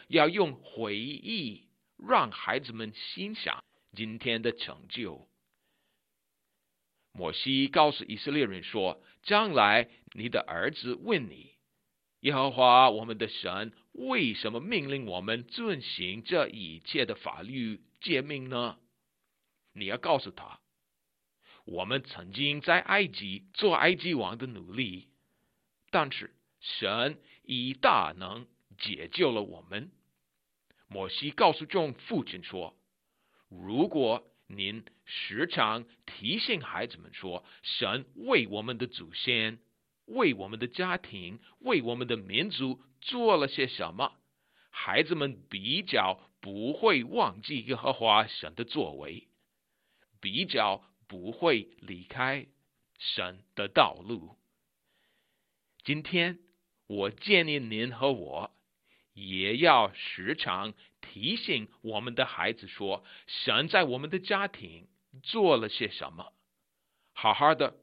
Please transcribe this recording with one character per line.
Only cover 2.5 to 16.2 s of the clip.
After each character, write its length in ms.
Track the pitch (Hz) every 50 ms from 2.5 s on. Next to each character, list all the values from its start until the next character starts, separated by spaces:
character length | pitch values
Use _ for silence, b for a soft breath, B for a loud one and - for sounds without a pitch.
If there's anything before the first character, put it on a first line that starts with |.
| 107 135
子 120 | 139 123
们 220 | 113 113 113 110 107
欣 420 | - - - - 180 190 208 220
赏 280 | - - - - - - _ _ _ _ _ -
今 220 | 95 110 110 110 113
天 240 | - 127 113 113
的 100 | 113 120
成 360 | 113 - - - 69 73 - 95
就。 400 | - 123 117 92 76 64 - _ _ _ _ _ _ _ _ _ _ _ _ _ _ _ _ _ _ _ _ _ _ _ _ _ _ _ _ _ _ _ _ _ _ _ _ _
摩 200 | - - 87 80 76
西 340 | - - 131 135 135 139 135
告 240 | 139 170 151 147
诉 120 | 139 - -
以 100 | - 107
色 160 | 104 - 147
列 140 | 143 151 135
人 180 | 101 95 90 82
说， 400 | - - 110 95 90 - b b b b b
将 320 | b - 208 208 220 208 160
来 360 | 123 104 101 104 117 117 b b b b b -
你 160 | - 107 120
的 100 | 117 -
儿 300 | - - - 85 95 135
子 240 | - - - 123 123
问 340 | - - 214 226 165 123 92
你 240 | 71 - - - _ _ _ _ _ _ _ _ _ _ _ _ _ _
，“耶 120 | - 135 147
和 160 | 131 135 139
华 400 | 117 127 127 123 120 127 131 127
我 160 | 107 107 113
们 140 | 117 113 104
的 80 | 117 107
神 440 | - - - 92 90 95 107 113 - _ _ _
为 420 | - - 247 262 262 240 165 117 104
什 180 | - - 110
么 80 | 110 117
命 300 | 143 202 247 202 143 139
令 160 | 139 139 127
我 160 | 104 87 90
们 220 | 92 104 113 120 123
遵 380 | - - - 233 220 185 139
行 420 | 117 - - - 92 90 95 113